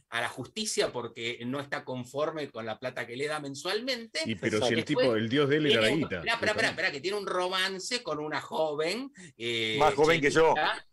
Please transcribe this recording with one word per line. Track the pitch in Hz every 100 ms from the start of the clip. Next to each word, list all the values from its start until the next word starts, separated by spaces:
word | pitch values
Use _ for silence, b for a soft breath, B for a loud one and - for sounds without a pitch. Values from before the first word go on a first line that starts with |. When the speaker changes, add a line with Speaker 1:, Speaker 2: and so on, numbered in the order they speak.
| _
Speaker 1:
a | 117
la | 120
justicia | - 120 - 214 - 165
porque | 123 113 117 117 120
no | 120 143
está | 135 147
conforme | 139 127 123 135 156 160 135
con | 113
la | 113 107
plata | 156 156 113
que | 120
le | 147
da | 151
mensualmente. | 143 139 170 214 254 240 226 311
Speaker 2:
Y | 320 107
pero | 123 107
si | 120
el | 113
Speaker 3:
Exacto. | 104
Speaker 2:
tipo, | 147
Speaker 1:
Después | 131 110
Speaker 2:
el | 110
dios | 135 143
de | 151
él | 151
era | 214
Speaker 1:
tiene | 214
un, | 151
Speaker 2:
guita, | - 87
Speaker 1:
esperá, |
esperá, | 226
esperá, | 226 214
Speaker 2:
justamente. | 214 220
Speaker 1:
esperá, | 175 180
que | 147
tiene | 165 208
un | 190
romance | 180 180 185 190 190 - 240
con | 170 151
una | 151 143
joven, | - - 156 147 160 214 269 B 165 -
eh, | 117 117 110 110
Speaker 3:
Más | 151
joven | 139 156 165
que | 151
yo. | 135 160
Speaker 1:
chelista, | 143 170 214 -